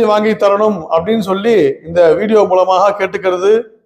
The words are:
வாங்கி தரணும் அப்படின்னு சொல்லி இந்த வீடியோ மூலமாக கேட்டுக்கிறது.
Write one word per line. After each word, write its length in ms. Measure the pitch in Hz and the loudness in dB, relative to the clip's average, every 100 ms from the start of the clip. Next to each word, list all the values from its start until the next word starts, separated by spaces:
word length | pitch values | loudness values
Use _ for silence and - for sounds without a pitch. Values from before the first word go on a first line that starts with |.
| 226 | 2
வாங்கி 220 | 208 214 214 | 0 0 0
தரணும் 360 | 202 202 214 196 156 | 0 2 0 -2 -2
அப்படின்னு 300 | 165 175 226 190 | -2 -2 -4 -2
சொல்லி 260 | 190 226 220 139 139 156 | -2 0 2 0 -2 -4
இந்த 140 | 170 165 160 | 2 2 2
வீடியோ 220 | 214 214 190 | 2 2 2
மூலமாக 440 | 185 185 185 202 202 | 2 2 2 0 0
கேட்டுக்கிறது. 540 | 190 196 190 180 190 220 240 _ | -4 -4 -4 -2 0 0 -2 _